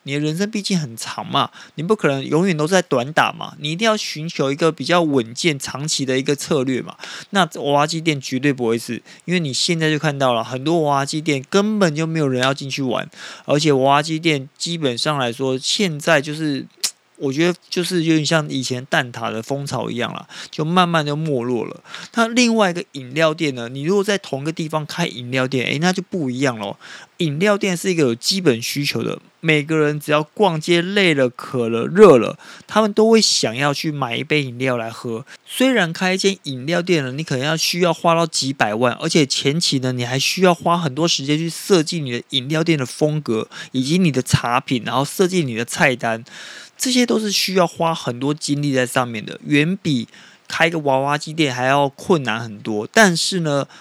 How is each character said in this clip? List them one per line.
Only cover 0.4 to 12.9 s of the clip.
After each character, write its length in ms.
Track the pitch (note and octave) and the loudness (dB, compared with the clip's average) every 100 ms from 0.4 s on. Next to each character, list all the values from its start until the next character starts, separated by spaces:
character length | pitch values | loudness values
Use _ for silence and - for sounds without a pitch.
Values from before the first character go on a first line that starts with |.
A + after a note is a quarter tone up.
| G#3 | -4
毕 100 | A3 | -4
竟 160 | G3 F#3 | -2 -2
很 200 | C3+ A2+ | -2 -8
长 280 | - - - | -10 -10 -4
嘛， 240 | C#3 A#2 - - - | -2 -2 -6 -16 -6
你 80 | |
不 120 | E3+ A3 | -2 0
可 140 | D3+ | 0
能 160 | C3+ C3 | 0 0
永 200 | D3+ F#3+ | 0 2
远 120 | D#3 | 0
都 100 | D3+ | 2
在 140 | F#3 | 0
短 320 | - C3 B2+ | 2 -2 0
打 180 | D#3+ A2+ | 0 0
嘛， 240 | A2 G#2 - | -2 -12 -10
你 120 | D3 | -6
一 40 | E3 | -2
定 100 | A3+ | 0
要 100 | G#3+ | 0
寻 320 | - D3+ D#3+ | -4 -8 -6
求 240 | - C#3 | -2 0
一 40 | C#3 | 2
个 140 | E3 | 0
比 140 | D#3 | 0
较 180 | C#3 F3 | 0 2
稳 320 | D#3+ C3+ A2 | 2 2 0
健、 240 | A#2+ E3+ C#3 | -2 -2 -2
长 300 | - C3 D#3 | -6 -8 -4
期 180 | - C3 | -4 0
的 140 | C3 | 0
一 20 | |
个 140 | C3+ C#3+ | 0 -2
策 280 | - D#3 | 0 0
略 180 | C3 B2 | 0 -2
嘛。 160 | - - - - - | -6 -12 -14 -14 -2
那 180 | G3+ E3+ F3+ | 0 0 -2
娃 160 | C#3 | 0
娃 140 | C#3+ D#3 | 2 2
机 140 | E3 | 0
店 180 | D#3+ C#3+ | -2 -2
绝 180 | - B2+ | -2 0
对 140 | C#3+ | 0
不 160 | B2 A2+ | 0 0
会 100 | A#2 | 0
是， 240 | - A#2 - - | -4 -10 -12 -14
因 100 | - | -4
为 60 | F3+ | -2
你 140 | D3+ | -2
现 260 | B2 - E3 | -2 -2 0
在 100 | D#3 | 0
就 80 | D3+ | 0
看 200 | D#3 C#3 | 0 0
到 160 | C3 | 2
了， 100 | A#2 | 2
很 180 | A#2 C3 | -2 -4
多 200 | C#3 E3+ | 0 0
娃 140 | D3 C#3 | 2 0
娃 100 | C#3 | -2
机 160 | D#3+ | -2
店 240 | D#3+ C#3 B2+ | -2 -2 0
根 300 | G3 G#3 G#3+ | 0 2 2
本 160 | F3+ D3 | 2 0
就 100 | D#3+ | -2
没 140 | D#3+ | 0
有 80 | C#3 | 0
人 160 | B2+ | 2
要 100 | C3 | 0
进 160 | C3+ C3+ | 0 -4
去 120 | C3+ | -4
玩， 280 | C3 | -2